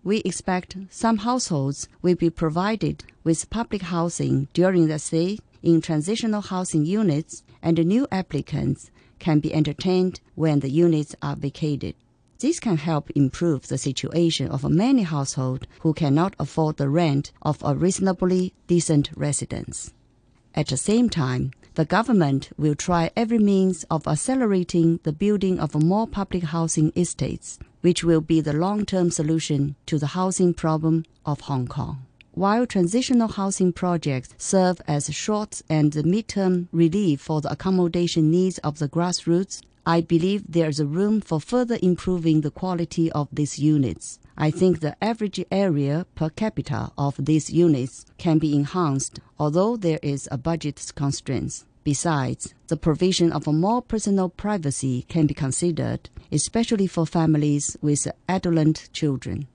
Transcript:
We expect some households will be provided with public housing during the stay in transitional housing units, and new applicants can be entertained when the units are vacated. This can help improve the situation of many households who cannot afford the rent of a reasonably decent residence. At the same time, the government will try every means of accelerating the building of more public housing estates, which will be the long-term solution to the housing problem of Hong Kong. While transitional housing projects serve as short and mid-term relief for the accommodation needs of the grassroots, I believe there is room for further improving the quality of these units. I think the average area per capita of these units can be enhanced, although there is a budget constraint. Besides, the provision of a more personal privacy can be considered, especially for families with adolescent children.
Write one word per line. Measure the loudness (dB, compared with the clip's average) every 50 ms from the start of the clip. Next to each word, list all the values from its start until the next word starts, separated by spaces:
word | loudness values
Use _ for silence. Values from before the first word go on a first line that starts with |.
| _
We | 0 -2 0
expect | 0 -4 -6 -4 -4 -2 -2 -2 -4 _ -14 -14 -14 -14
some | -8 -2 0 0 0 0
households | 0 -2 -2 -2 -2 -2 -2 0 0 -2 -4 -6 -12 -16 _ _
will | 0 0 2
be | 4 2 0
provided | 0 0 -2 -2 0 0 -2 -2 -2 -2 -2 -4 -4 -6 -14 -20 _ _ _
with | 0 0 0 -2 _
public | -6 -6 -4 -4 -6 -8
housing | -6 -4 -2 -2 -2 -2 -2 -4 -2 0 0 0 -2 -2
during | _ 2 2 4 6 4 4
the | 4 2 -4
stay | -6 -2 -2 0 0 0 -4 -6 _ _ _ _
in | 2 4 4 4
transitional | 4 0 -2 -2 0 -2 -2 -2 -2 -2 -2 -2
housing | -4 -4 -4 -4 -4 -2 0 0 0
units, | 2 2 2 2 2 2 0 -2 -6 -14 -20 _ _ -20 _
and | 0 0 2 2 4
new | 2 2 2 0 0
applicants | -2 -4 -4 _ -6 -6 -6 -4 -4 -2 -2 -2 -4 -4 -8 -20 _ _ _ _ _ _
can | 0 2 2 2
be | 2 2
entertained | 0 0 0 0 -2 -2 0 0 2 2 2 0 -2 -6 _ _ _
when | -2 0 2 2 2
the | 0 0
units | 2 4 4 4 4 2 -2 -4 -10 _
are | -8 -8 -6
vacated. | -4 -6 -8 -6 -4 -4 -4 -2 -4 -6 -10 -10 _ _ _ _ _ _ _ _ _
This | -2 -2 -2 -2
can | -2 -2 -2
help | 0 0 0 -2 -2 -2 -2
improve | 2 2 2 2 2 0 0 0 0 0 -2
the | -6 -6 -4
situation | -4 -4 -4 -4 -6 -2 0 2 2 2 2 0 -4 -4
of | -4 -4 0 2
many | 2 4 4 4 4 2
households | 2 0 -2 -2 -2 -2 -4 -4 -2 -2 -4 -6 -8 -14 -18 -2
who | 0 0 0
cannot | 2 2 2 4 4 2 0 -2 -6
afford | -8 -4 0 0 0 0 0
the | -2 -2 0
rent | 2 2 2 2 2 0 -2 -4 _ _
of | -4 -4 -2 -2 -2
a | -2 0
reasonably | 2 2 0 0 2 0 0 0 2 2 2 2 2 0 -2 _ _ _
decent | 2 2 2 4 4 2 2 2 0 -4
residence. | -6 -4 -4 -4 -4 -6 -8 -8 -10 -10 -10 -12 -14 -14 -16 _ _ _ _ _ _ _ _ _ _ _ _ -4
At | -4 -2 -2
the | -2
same | -2 0 2 2 4 2 2
time, | 2 0 0 0 0 -2 -2 -4 -6 _ -20 _ -2
the | -2 -2
government | 2 2 0 2 4 4 4 4 4 2 0 -2 -6 -6 -2
will | 0 0 0
try | 0 0 0 2 2 2 0 _
every | -2 0 2 2 2
means | 4 4 4 4 4 2 0 -2 -4 _
of | -4 -2 0
accelerating | 0 -2 -2 0 -2 0 0 2 2 2 0 0 0 2 4 4 4 2 2
the | _ -6
building | -4 0 0 0 2 2 2 0 0 0
of | -2 -2 0
more | 2 2 4 4 2 0
public | -2 -4 -6 -4 -4 -4 -4 -4
housing | -4 -2 -2 -2 0 0 0 0 0 2
estates, | 0 -2 -2 -2 -6 -6 -6 -6 -8 -12 -16 -18 -18 -20 _ _ _
which | 2 2 2 2 2
will | 2 2 2
be | 2 2 0 2
the | 2 0
long-term | -2 0 0 -2 -2 -2 -4 -2 0 0 0 0
solution | 0 -2 0 0 0 -2 0 -2 0 0 0 -2 -4 _ _
to | -4 -2 -2
the | -2 -2
housing | -2 -2 -2 -2 0 2 2 2
problem | 2 2 0 0 0 2 2 2 0 0 -2 _ _ _ _
of | -6 -6 -6
Hong | -4 -4 -4 -4 -4
Kong. | -4 -6 -6 -6 -6 -8 -12 -14 _ _ _ -20 _
While | -4 -2 0 2 2 2 0
transitional | 0 0 0 0 2 2 0 0 2 2 2 2 0
housing | -2 -4 -4 -4 0 2 0 0
projects | 2 0 -2 0 0 0 0 -2 -2 -2 -6 -10 -16
serve | -12 -4 0 2 4 4 2 0 -2 -4
as | -2 -2 -2 -2 -4 -8
short | -6 -4 -2 -2 -2 -4 -6 -10 -18 -6 _
and | 2 4 4 2 2 2 0
mid-term | 2 0 0 -2 -4 -2 0 2 2 2 0 -2 -2
relief | 2 2 2 4 4 2 2 2 0 0
for | -2 -2 -2 -2
the | -2 -4
accommodation | -6 -2 0 0 2 2 2 2 2 0 0 0 2 2 4 4
needs | 4 4 2 2 -2 -2
of | -6 -6 -4 -4
the | -6 -2
grassroots, | 0 -2 -2 0 -2 -4 0 0 0 0 0 -2 -8 -16 -16 _ _ _ _
I | 2 2 2
believe | 2 2 2 2 4 2 0 -2 -4 -2
there | 0 0 2 2
is | 0 -2
room | -2 -2 0 0 0 2 0 0
for | 0 -2 -4 -4
further | -2 -2 0 0 0 0 -2 0
improving | 2 2 2 2 0 -2 -2 0 2 2 2 2
the | 2 0
quality | -6 -4 -6 -4 -2 -4 -4 -4 -2 -2 0 0
of | 0 -2 -4 -4
these | -4 -4 -4 -4 -2 0
units. | 2 2 4 4 2 0 -2 -6 -12 -16 -18 _ _ -20 _
I | -2 -2 0
think | 2 2 2 2 2 0
the | -2 -6 -4 _
average | -4 -4 -2 -2 -6 -6 -6 -8 -6 _
area | -2 0 2 2 2 0 0 0 -2 -4 -4 _ _
per | -4 -4 -4
capita | _ -4 -4 -4 -4 -6 -6 -6 -6 -6 -6 -8 _ -2
of | -2 -2 -2 -2 0
these | 2 2 0 0 0
units | 2 4 4 4 4 2 0 -6 -8 -16 -20 _ _ -4
can | 0 2 2 2
be | 2 2 2
enhanced, | 0 0 0 0 0 0 0 0 -2 -4 -6 -10 -16 _ _ _ -2
although | -2 0 2 2 2 2 0
there | 0 0 -2 -2 0
is | -2 -4 -4 -4 -6 -8
a | -10
budget | -6 -2 -4 -4 -2 -4 -8 -8 -8 -14 -16 -6
constraint. | -4 -4 -2 -4 -4 _ -6 -4 -4 -4 -6 -10 -12 _ _ _ _ _
Besides, | -2 -2 0 0 0 0 0 -2 -4 -6 _ -10 -16 _ _ _
the | -6 -6
provision | -2 0 0 0 2 2 0 2 2 2 2
of | 2 0 -2
a | 0
more | 0 2 2 2 0 -2
personal | -2 _ -4 -4 0 0 0 2 0 -2
privacy | _ -6 -4 -4 -4 -2 -2 -4 -4 -2 -2 -2 -2 -2 -6 _
can | 2 2 2 2
be | 2
considered, | -2 -4 -4 -2 -2 -2 -2 -2 -2 -4 -4 -4 -6 _ -14 _ -20 -12 _
especially | -4 -4 -4 0 0 -2 0 0 0 0 0 0
for | 0 -2 -2
families | 0 0 0 2 4 4 2 2 2 0 0 -2 -4 -8 -4
with | 0 0 0 0 -2 -6 -8 _ _ -4
adolescent | -4 -2 0 0 2 4 4 4 2 2 -6 -14
children. | _ -4 -2 -2 -2 -2 -6 -8 -8 -8 -8 -12 _